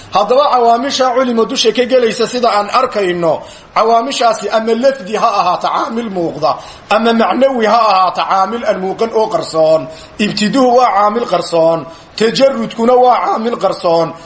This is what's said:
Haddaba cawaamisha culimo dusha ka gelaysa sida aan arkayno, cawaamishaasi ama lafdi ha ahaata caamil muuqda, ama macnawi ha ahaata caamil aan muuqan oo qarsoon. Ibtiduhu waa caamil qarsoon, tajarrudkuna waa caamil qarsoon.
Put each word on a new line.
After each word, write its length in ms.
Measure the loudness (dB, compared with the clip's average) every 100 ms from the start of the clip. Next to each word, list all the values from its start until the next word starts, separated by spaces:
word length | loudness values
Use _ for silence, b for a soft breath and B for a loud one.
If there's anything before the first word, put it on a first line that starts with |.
| B
Haddaba 400 | -2 2 2 2
cawaamisha 580 | 4 4 2 0 -2 0
culimo 300 | 0 0 0
dusha 260 | -2 0 0
ka 120 | 0
gelaysa 420 | 2 2 2 0 -4
sida 220 | -2 0
aan 220 | 0 0
arkayno, 720 | 0 0 -2 -2 0 0 -2 B B B
cawaamishaasi 720 | -2 2 2 0 0 0 0 -2
ama 260 | -2 0
lafdi 420 | 0 2 0 -4 -2
ha 120 | 0 0
ahaata 280 | 0 0 -2
caamil 420 | -2 -4 -6 -6
muuqda, 460 | -4 -4 -2 -2 -2 B B -2
ama 240 | 0 2
macnawi 540 | 2 0 2 0 2 2
ha 100 | 2
ahaata 480 | 2 2 2 0
caamil 400 | -2 0 0 -2
aan 160 | -4 -4
muuqan 300 | -4 -4 -2
oo 160 | -2 -2
qarsoon. 580 | -2 -2 0 2 2 -2 B B -4
Ibtiduhu 580 | -4 -2 -2 2 4 4
waa 100 | 2 2
caamil 300 | 0 0 -2
qarsoon, 600 | -4 -2 0 2 0 -6 B B -4
tajarrudkuna 760 | -2 2 0 0 -6 -2 2
waa 260 | 4 4 2 0
caamil 300 | -2 -4 -2
qarsoon. 560 | -2 -2 0 0 0 -6